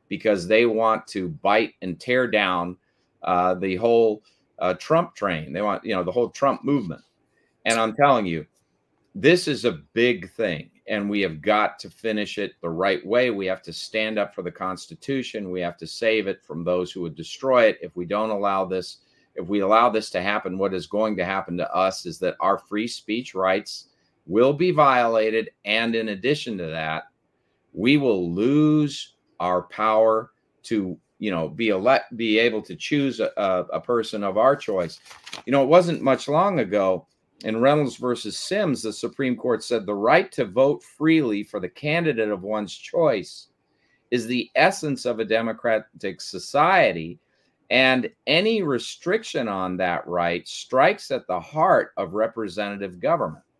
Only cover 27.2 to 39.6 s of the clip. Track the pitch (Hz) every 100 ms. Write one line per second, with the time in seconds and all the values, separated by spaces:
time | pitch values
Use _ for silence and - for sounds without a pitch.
27.2 | _ _ _ _ _ - 117 147 131 95
28.2 | 87 90 120 147 151 151 147 - - _
29.2 | _ - 90 90 - - 110 110 110 110
30.2 | 117 _ _ _ - 110 92 82 _ _
31.2 | 107 85 78 85 110 95 113 135 - 113
32.2 | 113 107 120 107 - 82 - 147 135 113
33.2 | 101 - 98 92 85 85 - 120 110 107
34.2 | 101 98 127 143 - 95 85 - - -
35.2 | - - - 139 135 175 170 156 135 123
36.2 | - 151 202 165 98 104 95 92 - _
37.2 | _ _ - 113 131 151 135 - 123 117
38.2 | 107 - - 196 180 120 110 - - -
39.2 | 131 120 123 113